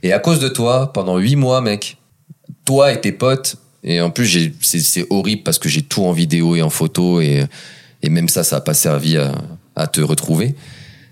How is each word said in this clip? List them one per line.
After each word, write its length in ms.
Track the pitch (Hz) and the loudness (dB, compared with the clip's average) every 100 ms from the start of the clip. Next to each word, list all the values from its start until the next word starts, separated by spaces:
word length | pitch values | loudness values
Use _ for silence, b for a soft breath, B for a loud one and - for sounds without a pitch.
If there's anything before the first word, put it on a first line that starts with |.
Et 100 | 92 | 2
à 60 | 139 | 2
cause 200 | 170 160 | 2 0
de 100 | 135 | 0
toi, 440 | 127 117 127 135 | 0 0 2 0
pendant 240 | 104 92 90 | -4 -2 0
huit 180 | 104 | 2
mois, 280 | 143 131 131 | 2 2 2
mec, 340 | 117 104 - - _ _ _ - - - - | 0 -4 -6 -12 _ _ _ -20 -20 -8 0
toi 260 | 135 139 | 4 4
et 80 | 117 | 4
tes 120 | 101 | -4
potes, 440 | 90 127 131 - - _ _ | 0 0 0 -4 -10 _ _
et 200 | - 85 | -2 0
en 80 | 85 | 0
plus, 160 | 82 117 | 0 2
j'ai, 260 | 87 80 76 | 2 0 -2
c'est, 200 | - 85 | -2 0
c'est 260 | 76 92 87 | 0 -2 0
horrible 340 | 98 95 107 | 0 0 -2
parce 160 | - 82 | -2 -2
que 120 | - | -2
j'ai 100 | 73 | -2
tout 240 | - - | -2 -2
en 80 | 92 | 0
vidéo 440 | 85 82 85 82 85 | 2 0 2 2 2
et 40 | |
en 80 | 80 | 0
photo 540 | - 80 90 90 87 | 0 -2 0 2 2
et, 220 | 76 71 69 B B B B B | 2 0 -2 B B B B B
et 80 | - | 0
même 180 | 82 85 | 0 0
ça, 160 | 92 | 0
ça 120 | 85 71 | 0 -2
a 40 | |
pas 140 | - | -2
servi 420 | 76 82 73 71 80 | 0 0 0 0 0
à, 160 | 69 71 73 82 _ - | 0 -4 -10 -16 _ -8
à 100 | 78 | -4
te 160 | - | -2
retrouver. 520 | 76 76 - 82 123 143 B B B B B | 0 0 0 0 0 -4 B B B B B